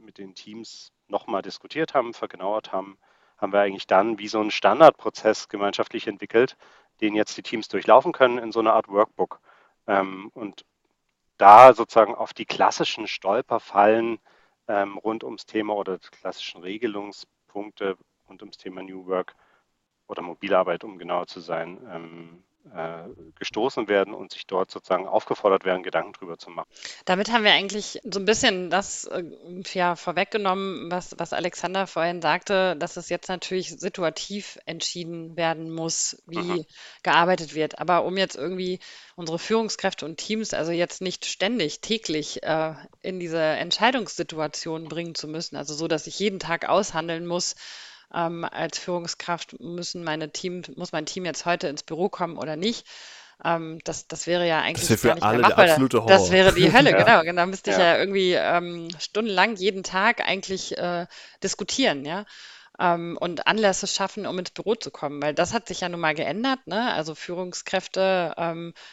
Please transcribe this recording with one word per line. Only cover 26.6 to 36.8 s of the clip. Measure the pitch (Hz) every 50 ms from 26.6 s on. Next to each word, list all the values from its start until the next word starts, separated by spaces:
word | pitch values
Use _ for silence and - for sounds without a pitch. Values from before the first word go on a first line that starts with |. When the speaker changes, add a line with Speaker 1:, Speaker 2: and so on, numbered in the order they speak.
| 82 - _ - - - - - -
Speaker 2:
Damit | - 185 185 202 214
haben | 233 233 208
wir | 208 170
eigentlich | 151 196 196 196 214 196 - - - -
so | 233 180 202
ein | 196
bisschen | 190 220 220 - 247 196 180 180 170
das, | 165 190 202 - - - -
äh, | - - 160 180 151 - - - 165 180 180 190 - -
ja, | 190 175 175 175
vorweggenommen, | - - 180 165 175 196 - - 220 202 190 185 196 196 196 185 - - 170
was, | 175 180 175 - - -
was | 170 - -
Alexander | - 170 180 - - - 175 185 190 196 175
vorhin | - 175 160 175 175 175
sagte, | 165 156 156 180 - - 202 190 185 185 170 147
dass | 165 175 - 175
es | 170 -
jetzt | 170 175 - -
natürlich | 190 170 - - 185 185 175 160 165 -
situativ | - 202 - - 175 160 156 - - - 196 208 190 - - - -
entschieden | - 160 165 - - - 175 175 160 170 170 165 165 165 170
werden | 165 165 160 156 165 165 165
muss, | 165 160 165 160 - - - - - _ -
wie | 165 - 185 175 180 175
Speaker 1:
Mhm. | 156 - - -